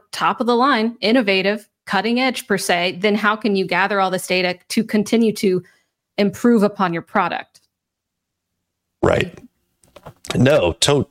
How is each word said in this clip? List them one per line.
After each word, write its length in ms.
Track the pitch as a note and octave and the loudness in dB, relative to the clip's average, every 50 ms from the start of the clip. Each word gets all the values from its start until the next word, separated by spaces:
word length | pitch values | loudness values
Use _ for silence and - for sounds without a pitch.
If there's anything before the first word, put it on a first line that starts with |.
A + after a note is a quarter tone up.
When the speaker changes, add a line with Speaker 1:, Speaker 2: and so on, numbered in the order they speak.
| _ _ - | _ _ -8
Speaker 1:
top 280 | - D#3 E3 F#3 - | -2 -2 -2 0 0
of 60 | B3 | 0
the 80 | A#3 A#3+ | 0 0
line, 420 | A#3 B3 C#4+ C4+ A3 G#3+ A#3 A#3 - | 2 2 2 2 0 0 -2 -4 -4
innovative, 680 | - G#3 A#3 C4+ A3+ G3 G3 F#3+ F#3 G3 G#3 A3+ - _ _ _ - | -2 0 2 2 2 2 0 0 2 0 -2 -2 -6 _ _ _ -10
cutting 340 | - - F#3+ F#3+ A#3 A#3 B3 | -4 -2 -2 0 0 0 0
edge 260 | C4 C4 B3 - - | 0 -2 -2 -4 -4
per 120 | - G3+ F3+ | -2 -2 -2
se, 400 | - - F3+ F3 F3 F#3 F3+ F3+ | 0 0 0 0 0 -2 -4 -2
then 140 | G3 G#3+ G#3 | 0 0 0
how 200 | G#3 G#3 G#3 G#3+ | 2 0 0 0
can 220 | G#3+ - A3+ G3+ | 0 0 0 0
you 100 | F#3+ F#3 | 0 0
gather 340 | - F3+ F3 F#3+ G3+ G#3 G3 | 0 0 0 0 0 0 0
all 100 | F#3+ F#3 | 0 0
this 160 | F3+ F3+ - | -2 -4 -4
data 320 | - F#3 F#3 F#3 F3+ F3+ - _ - | -2 -2 0 0 -2 -4 -6 _ -6
to 160 | - A#3 G#3+ | -4 -4 -2
continue 480 | - - G#3+ G#3 - A#3+ A3+ A#3 A3 G#3 | 0 0 -2 -2 0 2 2 2 2 0
to 300 | - - F#3+ F#3 F3+ F3+ _ _ _ _ _ _ _ _ _ _ - | 0 0 0 0 0 -4 _ _ _ _ _ _ _ _ _ _ -2
improve 440 | G#3 G3 G3+ - - A#3+ A#3+ A3 G3 | 0 0 0 0 2 4 4 4 4
upon 300 | G3+ G#3 - G3 F3 E3+ | 2 0 0 -2 -2 -2
your 100 | E3 - | -4 -8
product? 580 | _ - G#3+ F3+ E3+ - - - _ _ - _ _ _ _ _ _ _ _ _ _ _ _ _ _ _ _ _ _ _ _ _ _ _ _ _ _ _ - - | _ -2 -2 -2 -2 -4 -8 -10 _ _ -20 _ _ _ _ _ _ _ _ _ _ _ _ _ _ _ _ _ _ _ _ _ _ _ _ _ _ _ -4 -2
Speaker 2:
Right. 360 | - - - - F3+ - - - - _ _ _ _ _ _ _ _ - - - - - _ - - - | 0 0 0 -2 -4 -8 -16 -20 -20 _ _ _ _ _ _ _ _ -20 -20 -20 -20 -20 _ -12 -6 -2
No, 360 | - A#2+ C3+ D3+ - F2 E2+ D#2+ | 2 2 4 4 2 2 0 -2
to-, 340 | - - - C#3+ C#3 - - | -2 0 2 2 2 0 -4